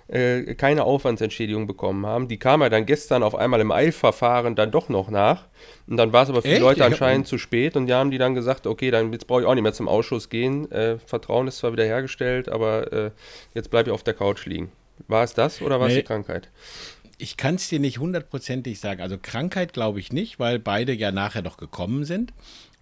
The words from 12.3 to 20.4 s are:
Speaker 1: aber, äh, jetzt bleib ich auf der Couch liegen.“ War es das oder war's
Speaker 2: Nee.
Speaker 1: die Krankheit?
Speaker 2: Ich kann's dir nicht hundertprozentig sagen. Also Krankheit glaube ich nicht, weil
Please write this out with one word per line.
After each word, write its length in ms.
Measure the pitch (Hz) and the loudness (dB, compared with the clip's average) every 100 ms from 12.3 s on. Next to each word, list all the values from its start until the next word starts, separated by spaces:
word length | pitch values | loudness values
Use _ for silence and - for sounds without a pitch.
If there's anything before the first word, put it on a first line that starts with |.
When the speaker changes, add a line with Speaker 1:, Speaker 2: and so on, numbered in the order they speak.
| 127 123 | -2 -4
Speaker 1:
aber, 420 | 113 110 110 - | -2 0 -2 -2
äh, 200 | - 107 - - - - | -4 -4 -8 -20 -20 -12
jetzt 160 | 117 - | -10 -2
bleib 160 | 117 113 | 0 2
ich 60 | |
auf 100 | 107 | 0
der 120 | - | -2
Couch 320 | 107 101 98 95 | -2 -2 -2 -6
liegen.“ 260 | 85 87 _ _ - - | -8 -10 _ _ -18 -2
War 160 | 110 | 0
es 100 | 117 | 0
das 260 | - 139 - | 0 -2 -2
oder 180 | - 131 | -2 2
war's 140 | 127 | 2
Speaker 2:
Nee. 80 | 127 | 2
Speaker 1:
die 60 | - | 0
Krankheit? 420 | 110 - 87 - _ - - - - - - | -6 -6 -10 -10 _ -20 -20 -20 -20 -20 -16
Speaker 2:
Ich 180 | 110 - | -14 -4
kann's 320 | 135 185 - | -2 -2 -4
dir 120 | 156 | -2
nicht 180 | 139 120 | -2 -2
hundertprozentig 840 | 165 175 - 135 - 131 123 104 | -6 -6 -8 -12 -8 -8 -8 -8
sagen. 220 | 104 92 | -8 -6
Also 160 | 92 95 | -8 -10
Krankheit 540 | - 113 175 190 175 | -8 -6 -4 -4 -6
glaube 260 | 123 110 101 | -2 -2 -4
ich 100 | - | -6
nicht, 280 | 143 226 | -6 -6
weil 200 | - | -4